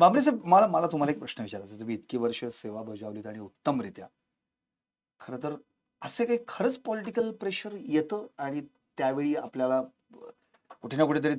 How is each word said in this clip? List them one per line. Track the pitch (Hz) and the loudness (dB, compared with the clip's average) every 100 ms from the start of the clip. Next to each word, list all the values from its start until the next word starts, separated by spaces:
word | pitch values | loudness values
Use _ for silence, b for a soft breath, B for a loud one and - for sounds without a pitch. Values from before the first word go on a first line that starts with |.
बाबरे | 175 254 | 6 8
साहेब, | 277 226 | 2 0
मला, | 175 185 214 | 6 6 8
मला | 165 170 | 4 0
तुम्हाला | 156 143 | 0 0
एक | 151 | 0
प्रश्न | 127 - | -6 -10
विचारायचा | 104 101 98 | -8 -10 -12
आहे. | 104 | -12
तुम्ही | 113 | -6
इतकी | 110 - 123 | -6 -4 -2
वर्ष | 117 117 | -2 -2
सेवा | 120 - 113 107 | -8 -10 -10 -10
बजावलीत | 110 104 107 107 107 | -10 -10 -10 -10 -10
आणि | 107 | -12
उत्तमरित्या, | 101 _ - 135 101 101 90 _ _ _ _ _ _ _ _ _ _ _ | -14 _ -2 -2 -4 -10 -20 _ _ _ _ _ _ _ _ _ _ _
खरं | - 127 | -12 -8
तर | 180 - _ _ _ _ | -8 -8 _ _ _ _
असे | - - | -8 -2
काही | 240 240 - | 0 0 -2
खरंच | - 262 262 | -2 0 0
पॉलिटिकल | 240 220 208 233 220 | -6 -6 -4 -2 -2
प्रेशर | 220 196 185 208 202 151 | -2 -6 -6 -8 -10 0
येतं | 151 151 208 - - | 0 2 -4 -6 -8
आणि | 139 147 143 _ _ - | -6 -6 -8 _ _ -2
त्यावेळी | 135 139 147 | 0 2 0
आपल्याला | 147 123 131 127 131 131 _ _ - - - _ _ _ - | 0 -2 0 2 2 0 _ _ -20 -20 -20 _ _ _ -16
कुठे | 120 135 | -8 2
ना | |
कुठेतरी | 147 151 147 | 4 4 2